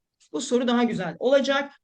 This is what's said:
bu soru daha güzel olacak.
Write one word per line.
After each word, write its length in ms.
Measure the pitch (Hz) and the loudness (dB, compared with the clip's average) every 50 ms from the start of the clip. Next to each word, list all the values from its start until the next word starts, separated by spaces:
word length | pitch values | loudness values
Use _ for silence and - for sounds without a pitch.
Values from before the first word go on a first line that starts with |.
| _ _ _ _ _ _ - | _ _ _ _ _ _ -10
bu 80 | 302 | -8
soru 260 | 240 - 247 247 262 240 | -6 -2 0 0 2 2
daha 160 | 240 240 240 | 2 2 2
güzel 320 | 226 196 170 185 165 - - | 0 0 -2 -6 -6 -6 -2
olacak. 540 | - 247 277 277 240 277 269 277 285 285 - _ | 0 2 2 2 2 2 -2 -2 -2 -6 -10 _